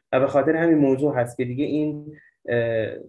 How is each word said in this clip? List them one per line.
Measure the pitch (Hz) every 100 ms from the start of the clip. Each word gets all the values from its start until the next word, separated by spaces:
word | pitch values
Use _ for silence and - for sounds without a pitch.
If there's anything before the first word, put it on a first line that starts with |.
| -
و | 131
به | 135
خاطر | 139 139 160
همین | 170 156
موضوع | 139 131 147 127
هست | 120 -
که | 123
دیگه | 127 147
این | 151 151 151 151 151 _ _ -
اه، | 120 117 113 107 -